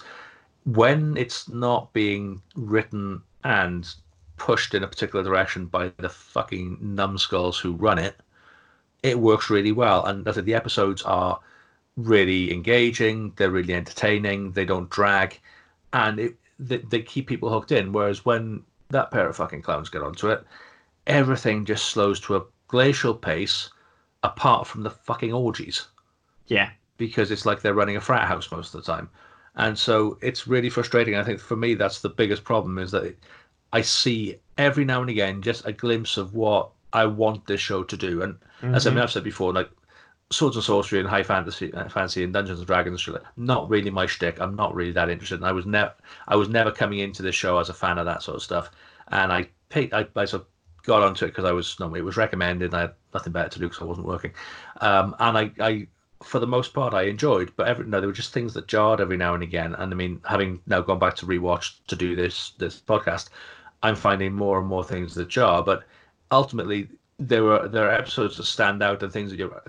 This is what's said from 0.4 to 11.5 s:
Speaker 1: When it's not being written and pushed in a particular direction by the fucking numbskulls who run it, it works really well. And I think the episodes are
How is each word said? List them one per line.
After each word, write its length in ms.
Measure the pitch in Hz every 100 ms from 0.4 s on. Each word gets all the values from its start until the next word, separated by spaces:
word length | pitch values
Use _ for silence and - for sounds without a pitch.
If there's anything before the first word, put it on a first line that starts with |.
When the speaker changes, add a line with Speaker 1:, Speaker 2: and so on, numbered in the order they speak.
| _ _ -
Speaker 1:
When 520 | 113 117 151 151 143
it's 320 | 120 - -
not 420 | 120 123 120 -
being 480 | 113 104 101 101 95 - -
written 680 | 107 110 - 104 98 92 - _
and 440 | 139 104 90 87 85 - _ _ - -
pushed 360 | - 113 -
in 100 | 101
a 40 | 95
particular 360 | - 101 101
direction 420 | 95 95 95 92 87
by 240 | 90 90 -
the 120 | 87
fucking 680 | - - - - 92 90 87
numbskulls 800 | 101 98 98 95 - 92 90 87
who 140 | 92
run 260 | 85 107 90
it, 160 | 95 - _ _ _ - _ _ _ _
it 160 | 135 120
works 300 | 113 107 -
really 200 | 104 104
well. 320 | 107 117 92 90
And 220 | 98 101
I 40 |
think 160 | 104 95
the 80 | 113
episodes 480 | 113 - 98 95
are 360 | - 92 92 90 -